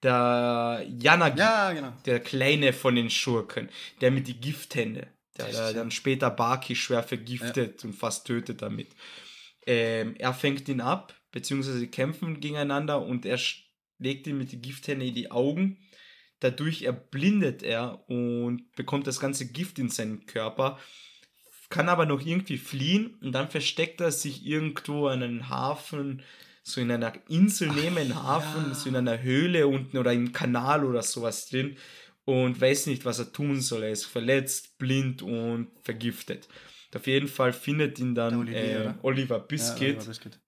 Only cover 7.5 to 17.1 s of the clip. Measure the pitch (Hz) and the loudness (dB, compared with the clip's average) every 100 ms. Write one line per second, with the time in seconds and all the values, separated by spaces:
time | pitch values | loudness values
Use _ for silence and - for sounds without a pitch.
7.5 | 123 117 - 110 98 117 - - 117 - | -2 -2 -4 -12 -6 -4 -4 -4 -4 -4
8.5 | 107 104 110 - - - - - - - | -8 -6 -8 -10 -16 -20 -18 -18 -20 -20
9.5 | _ - 120 113 113 113 - 127 127 147 | _ 0 2 4 0 -2 -2 -2 2 0
10.5 | 139 135 135 120 185 - - _ - 127 | 0 -2 -2 0 -2 -2 -20 _ -10 -4
11.5 | 139 135 127 120 - 131 160 170 156 147 | -2 -2 -2 -4 -2 -2 -2 -6 -4 -4
12.5 | 147 143 143 151 147 110 123 120 123 - | -2 0 0 0 -2 0 -4 -2 -2 -2
13.5 | - _ _ _ _ 131 135 156 139 131 | -4 _ _ _ _ -4 -4 -4 -4 -4
14.5 | 127 123 135 - 139 127 120 120 120 135 | -8 -12 -12 -4 -2 -2 -4 -4 0 2
15.5 | 160 196 190 _ - - - _ _ 131 | 2 0 0 _ -20 -20 -20 _ _ 0
16.5 | 127 151 160 123 123 - | 0 -2 -2 -4 -4 -6